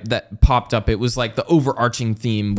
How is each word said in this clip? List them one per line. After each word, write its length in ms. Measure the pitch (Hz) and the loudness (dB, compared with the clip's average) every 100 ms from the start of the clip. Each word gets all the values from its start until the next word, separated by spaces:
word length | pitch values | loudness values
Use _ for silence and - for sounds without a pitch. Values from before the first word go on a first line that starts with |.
that 360 | 110 120 - - | -4 -4 -4 2
popped 320 | - 123 - | 4 4 0
up. 140 | 113 113 | -2 0
It 60 | 107 | -2
was, 180 | 123 123 | -2 -2
like, 180 | 113 | -4
the 100 | 127 | -4
overarching 680 | - 165 135 120 120 - 117 | 2 2 2 0 -2 0 -4
theme 400 | 107 120 107 104 | -2 -2 -2 -2